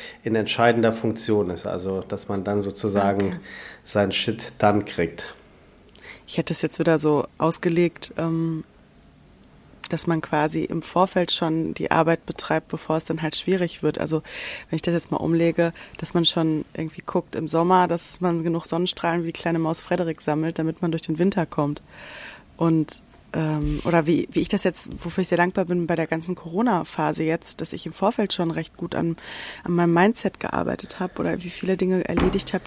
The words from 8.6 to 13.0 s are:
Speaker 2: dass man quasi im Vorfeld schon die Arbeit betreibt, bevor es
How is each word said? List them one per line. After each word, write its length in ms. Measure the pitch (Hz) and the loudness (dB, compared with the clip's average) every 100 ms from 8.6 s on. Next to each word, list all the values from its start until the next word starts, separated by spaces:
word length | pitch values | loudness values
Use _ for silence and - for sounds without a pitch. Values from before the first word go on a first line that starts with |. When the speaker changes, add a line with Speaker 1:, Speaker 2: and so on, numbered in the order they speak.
| - - - - - - - - - - - - - | -8 -20 -20 -20 -20 -20 -20 -20 -20 -20 -20 -14 -6
Speaker 2:
dass 180 | 165 - | -4 0
man 140 | 160 | -2
quasi 420 | - 151 156 160 | 0 0 2 0
im 180 | - 165 | -2 -4
Vorfeld 500 | - 175 190 185 175 | -2 2 2 2 0
schon 400 | - 165 160 160 | 0 0 0 -2
die 180 | - - | -2 0
Arbeit 340 | 160 160 165 - | 2 4 2 -2
betreibt, 440 | - - 160 - | -6 -2 -2 -2
bevor 260 | - - | -8 -2
es 80 | 160 | -2